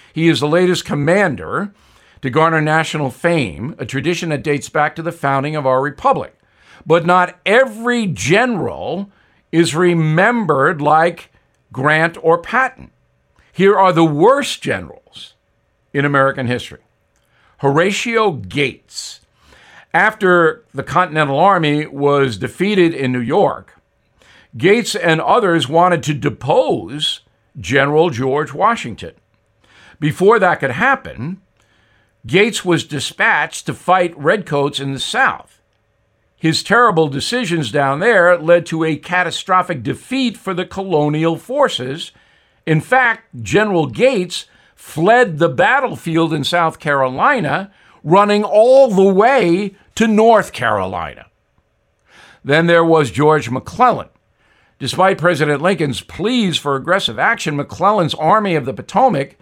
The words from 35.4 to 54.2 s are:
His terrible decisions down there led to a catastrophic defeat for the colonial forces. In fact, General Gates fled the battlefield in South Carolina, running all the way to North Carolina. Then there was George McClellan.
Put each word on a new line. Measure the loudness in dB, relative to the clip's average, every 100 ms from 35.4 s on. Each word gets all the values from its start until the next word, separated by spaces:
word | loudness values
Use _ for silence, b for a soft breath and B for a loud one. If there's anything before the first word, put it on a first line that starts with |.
| -12 _ _ _ _ _ _ _ _ _
His | -2 -2
terrible | 2 4 4 2 0
decisions | -2 -4 -4 -2 -4 -2
down | -2 -2 0
there | 2 4 4 2
led | 4 2 2
to | -4
a | -2 -4
catastrophic | -4 -2 -2 -6 -2 0 0 -6
defeat | -8 -8 -6 -4 -4 -4
for | -8
the | -6 -8
colonial | -10 -2 0 0 0 0 -2
forces. | -4 0 0 -2 -8 -10 -14 b b b b b -2
In | -2
fact, | 2 2 2 -2 _ -16
General | -2 0 2 0 -2
Gates | 0 2 2 -4 -10 -14 b b _
fled | -12 0 4 4 2 2
the | 0
battlefield | 2 2 2 -2 -6 -4 -2 0 -2
in |
South | -2 0 0 -2
Carolina, | -2 0 0 0 0 0 -2 -4 -6 b b b
running | 2 2 4 2
all | 2 4 6 6 6
the | 4 4
way | 4 4 4 2 0 -2 b b -2
to | 2
North | 4 4 4 2
Carolina. | -4 -2 -2 -4 -6 -10 -12 -20 _ _ _ _ _ _ _ b b b b 0
Then | 2 4
there | 4 6
was | 4 2
George | 2 2 2 0
McClellan. | -8 -8 0 2 2 -6 _